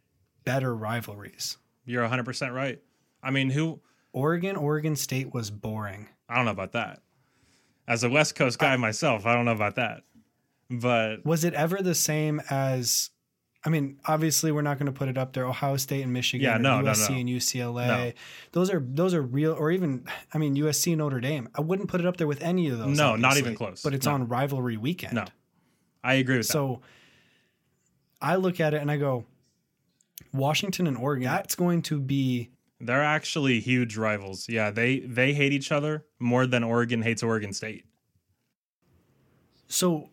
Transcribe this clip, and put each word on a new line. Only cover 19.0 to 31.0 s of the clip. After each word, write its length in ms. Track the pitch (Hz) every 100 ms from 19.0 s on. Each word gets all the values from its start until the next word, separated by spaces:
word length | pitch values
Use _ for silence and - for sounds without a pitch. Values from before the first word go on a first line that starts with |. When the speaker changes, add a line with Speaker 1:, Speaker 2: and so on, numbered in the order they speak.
| 185
Speaker 1:
are 80 | 175
real, 300 | 127 135 156
or 200 | 156 156
even, 320 | 185 170 127 - - -
I 60 | 156
mean, 160 | 151 139
U 120 | 151
S 100 | 143
C 160 | 175
Notre 260 | 160 147 135
Dame. 280 | 127 151 113 -
I 40 |
wouldn't 260 | 156 196 202
put 120 | 180
it 60 | 175
up 120 | 175
there 100 | 151
with 140 | 139
any 260 | 170 185 156
of 100 | 117
those, 180 | 135 147
Speaker 2:
No, 200 | 143 110
not 160 | 127 139
even 160 | 123
Speaker 1:
obviously, 20 | 107
Speaker 2:
close. 260 | 104 90
Speaker 1:
but 120 | 151
it's 120 | 135 147
Speaker 2:
No. 60 |
Speaker 1:
on 160 | 139 120
rivalry 480 | 120 139 139 123 110
weekend. 380 | 127 185 -
Speaker 2:
No. 100 | 117 92 - _ _ _ _ _ _
I 100 | 123
agree 220 | 135 131 127
with 80 | 110
that. 60 |
Speaker 1:
So 300 | 151 135 120 - - - _ _ _ _ _ _ _ _ _ _ -
I 160 | 143 185
look 240 | 185 180
at 140 | 156
it 60 | 151
and 100 | 143
I 60 | 143
go, 260 | 143 123 - _ _ _ _ _ _ _ _ - -
Washington 540 | 135 139 151 196 - 170
and 100 |
Oregon, 280 | 120